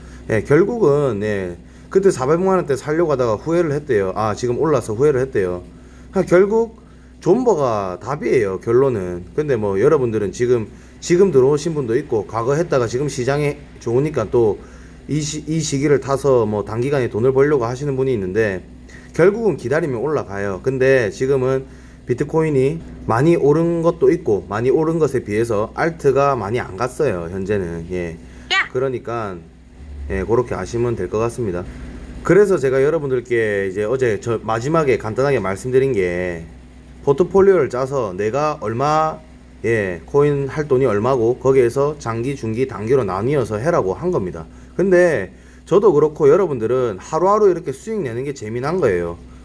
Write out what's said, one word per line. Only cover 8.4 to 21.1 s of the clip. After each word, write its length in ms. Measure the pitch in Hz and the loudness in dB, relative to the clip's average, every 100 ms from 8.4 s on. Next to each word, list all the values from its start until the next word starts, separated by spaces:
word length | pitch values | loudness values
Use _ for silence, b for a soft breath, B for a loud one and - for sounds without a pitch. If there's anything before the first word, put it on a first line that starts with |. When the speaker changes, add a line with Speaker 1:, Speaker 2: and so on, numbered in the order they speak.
| 98 92 | 2 -2
Speaker 1:
결론은. 680 | 117 120 135 110 90 87 92 | 0 2 2 0 -4 -8 -6
근데 200 | - 151 120 | -6 -2 -2
뭐 240 | 104 95 | 0 2
여러분들은 500 | 135 151 123 107 98 | 4 2 2 -2 -4
지금, 360 | 90 120 123 104 B B B | -2 0 0 -2 B B B
지금 300 | - 175 196 | 0 2 4
들어오신 420 | 135 131 147 170 | 4 4 2 -2
분도 240 | 151 120 123 | -4 -2 -2
있고, 300 | 147 113 92 | 0 -4 -2
과거 260 | 110 117 | -4 -2
했다가 320 | 143 170 135 113 | -2 0 0 0
지금 220 | 123 147 | -2 -4
시장에 480 | 131 123 143 147 143 - - | -2 -2 0 -2 -4 -12 -10
좋으니까 500 | 120 123 151 151 104 | -2 0 0 -2 0
또 260 | 120 110 92 B B B B - | 2 2 0 B B B B -6
이 120 | 147 | -4
시-, 220 | 147 151 151 | -4 -6 -4
이 120 | 160 | -4
시기를 400 | 147 139 151 135 | -2 0 2 2
타서 460 | 131 135 143 127 | 2 0 4 4
뭐 180 | 107 104 | 4 -2
단기간에 460 | 104 110 131 143 113 | -4 -4 -2 0 -2
돈을 240 | 104 127 | 0 2
벌려고 320 | 131 143 147 | 4 4 2
하시는 300 | 117 127 143 | -2 -4 -4
분이 180 | 131 135 | -2 -2
있는데, 500 | 117 92 101 107 92 - - B B B | -2 -2 0 0 -2 -8 -20 B B B
결국은 440 | - 180 214 220 147 | 2 2 4 -2 -2
기다리면 420 | 117 151 165 117 | -2 -2 -2 -4
올라가요. 640 | 139 143 92 98 101 92 | -2 -4 -4 -6 -4 -4
근데 460 | 131 131 131 131 | -4 2 4 4
지금은 560 | 104 | 2